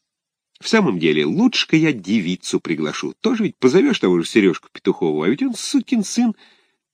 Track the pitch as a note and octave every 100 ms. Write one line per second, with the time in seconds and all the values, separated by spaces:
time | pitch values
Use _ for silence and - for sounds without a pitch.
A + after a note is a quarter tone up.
0 | _ _ _ _ _ _ - A3+ D#3+ F2+
1 | D#2 D2+ D2+ F3 B3 - - D#3+ D#3+ A#2+
2 | F2+ A2 E2+ F#2 - F2+ - D2+ D2+ -
3 | C#2+ - A3 A3+ G3 - B2+ F3 C#4 -
4 | F#2+ F2 E2 A2 F#2+ - _ - G2 -
5 | E2 D2+ E2+ C#3 C4 A3 - C#4 - A#3
6 | F#3 - A#3+ - _ _ _ _ _